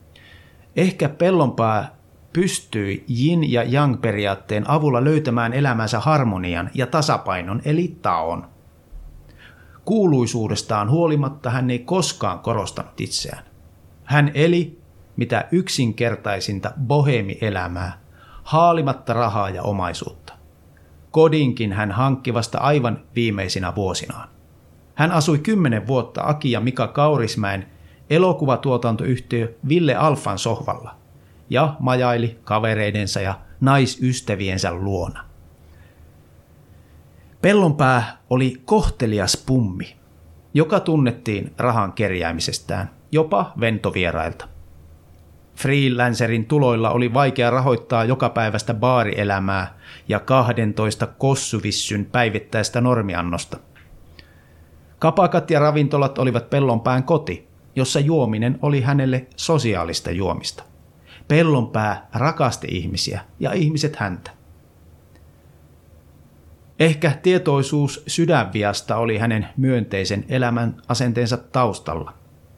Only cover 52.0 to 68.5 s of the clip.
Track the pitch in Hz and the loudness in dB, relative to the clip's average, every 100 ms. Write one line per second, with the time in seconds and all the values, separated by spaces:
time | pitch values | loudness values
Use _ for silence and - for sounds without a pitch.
52 | 98 123 117 101 - 110 101 123 123 120 | -2 0 0 0 -4 -2 -2 0 2 2
53 | 101 87 87 85 - - - - - - | 0 -4 -4 -4 -6 -14 -16 -20 -20 -20
54 | - - - - - - - - - - | -20 -20 -20 -20 -20 -20 -20 -20 -20 -2
55 | 160 160 180 175 - 151 147 151 143 143 | 0 4 4 2 2 2 4 4 2 2
56 | 135 - 127 120 - 143 135 113 127 127 | 0 0 0 0 0 0 2 0 0 0
57 | 139 127 107 87 - - - - 131 151 | 2 0 0 -10 -12 -20 -10 -4 0 2
58 | 143 160 117 107 120 139 147 143 123 143 | 2 2 2 0 0 0 0 2 2 2
59 | 131 127 127 - - 156 117 92 82 82 | 2 0 -4 -6 0 0 2 0 -2 -4
60 | 85 87 92 82 - - - - - - | -4 -2 -2 -2 -6 -12 -16 -20 -20 -20
61 | - - - 151 165 139 113 113 107 98 | -20 -12 0 2 4 2 0 -2 -2 -2
62 | - 110 139 160 127 - - 90 87 87 | -6 -2 -2 0 0 -2 -6 -6 -4 -4
63 | - 98 - - - - 151 156 147 - | -4 -6 -10 -8 -4 0 0 0 -2 -4
64 | 101 87 - - - - _ _ - - | -6 -6 -12 -20 -20 -20 _ _ -20 -20
65 | - - - - - - - - _ - | -20 -20 -20 -20 -20 -20 -20 -20 _ -20
66 | - - - _ - - - - 165 151 | -20 -20 -20 _ -20 -20 -10 2 2 4
67 | 165 - 185 185 185 139 131 151 143 - | 2 2 2 2 4 2 2 0 0 -2
68 | - - 170 151 98 | -6 0 2 2 2